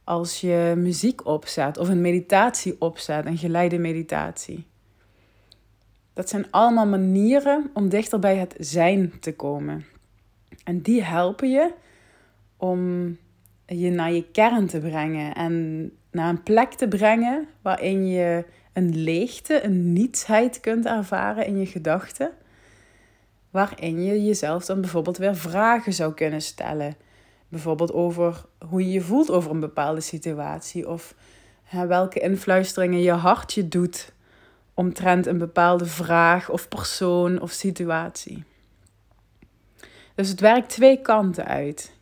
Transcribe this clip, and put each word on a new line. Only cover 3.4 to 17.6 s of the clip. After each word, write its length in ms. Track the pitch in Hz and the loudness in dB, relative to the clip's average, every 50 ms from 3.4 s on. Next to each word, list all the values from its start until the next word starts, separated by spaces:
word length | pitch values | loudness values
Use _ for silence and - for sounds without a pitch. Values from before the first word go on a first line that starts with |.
| 170 170 165 175 180 175 175 170 | -4 -2 0 0 0 0 0 0
meditatie. 880 | 170 165 165 165 160 160 156 151 151 165 165 - - - - 170 165 - _ _ _ _ _ _ _ _ _ _ _ _ _ _ _ _ _ _ _ _ _ _ _ _ _ _ _ _ _ | -2 -2 -4 -4 -6 -4 -4 -4 -4 -6 -8 -12 -14 -14 -14 -14 -16 -18 _ _ _ _ _ _ _ _ _ _ _ _ _ _ _ _ _ _ _ _ _ _ _ _ _ _ _ _ _
Dat 160 | - 180 - | -10 -8 -6
zijn 180 | - 202 - - | -4 -6 -4 0
allemaal 360 | - 190 226 240 233 226 220 | 4 4 6 6 6 4 4
manieren 840 | 202 196 190 190 185 185 196 208 226 269 285 285 285 285 302 294 277 - | 4 2 2 2 2 2 4 4 4 4 4 4 4 2 2 0 -2 -2
om 140 | 214 202 190 | 0 0 2
dichter 300 | 190 208 220 - - 208 | 2 0 0 0 0 0
bij 180 | 185 196 190 | 2 2 2
het 180 | 190 180 170 - - | 2 0 -4 -8 -10
zijn 540 | 165 139 147 175 165 175 196 196 185 160 - - | -10 -4 0 2 4 4 4 2 0 -2 -4 -8
te 140 | - 160 151 | -10 -10 -10
komen. 500 | - - 143 143 147 147 147 156 156 151 - _ _ _ _ _ _ _ _ _ _ _ _ - - - | -8 -6 -6 -6 -6 -6 -8 -8 -10 -12 -14 _ _ _ _ _ _ _ _ _ _ _ _ -20 -14 -8
En 160 | 175 175 180 | -6 -6 -4
die 220 | 143 214 240 240 190 | 0 2 2 2 0
helpen 480 | 165 165 170 180 180 214 - 269 262 | 0 0 0 0 0 0 -2 -2 0
je 220 | 254 277 320 349 339 - _ _ _ _ _ _ _ _ _ _ _ _ _ _ _ | 2 2 2 2 0 -6 _ _ _ _ _ _ _ _ _ _ _ _ _ _ _
om 600 | _ 185 185 185 180 180 180 175 180 175 175 170 - _ _ _ _ _ _ _ _ _ | _ -4 -2 -2 0 -2 -2 -2 -2 -4 -6 -6 -10 _ _ _ _ _ _ _ _ _
je 240 | - 180 175 180 180 | -10 -6 -2 0 0
naar 220 | 175 175 165 165 170 | 0 0 0 0 0
je 180 | 170 165 - | -2 -2 -2
kern 360 | - 214 214 233 240 233 196 | 2 4 4 4 4 2 0
te 120 | 165 - 156 | 0 -2 -4
brengen 560 | 151 165 156 156 151 156 160 156 151 147 - | -6 -4 -4 -4 -4 -4 -4 -4 -6 -6 -6
en 560 | - 165 165 170 165 165 160 156 156 160 - - _ _ _ | -4 -4 -2 -2 -2 -2 -4 -6 -6 -8 -10 -12 _ _ _
naar 180 | - 170 165 170 | -6 -4 -2 -2
een 140 | 175 170 - | -2 -2 0
plek 300 | - 214 226 254 254 - | 2 4 4 4 2 0
te 160 | - 262 208 | -4 -2 -2
brengen 600 | 196 190 214 214 220 226 233 240 262 311 302 - - _ | 0 2 4 4 4 4 2 0 0 -2 -4 -8 -10 _